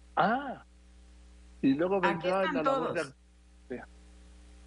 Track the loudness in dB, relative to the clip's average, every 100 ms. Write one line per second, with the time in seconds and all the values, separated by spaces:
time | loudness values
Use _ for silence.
0 | -6 0 2 0 -4 -12 -16 -20 -20 -20
1 | -20 -20 -20 -20 -20 -2 0 2 2 2
2 | 2 0 0 0 0 0 0 0 -2 -4
3 | -6 -10 -20 -20 -20 -20 -14 -12 -12 -20
4 | -20 -20 -20 -20 -20 -20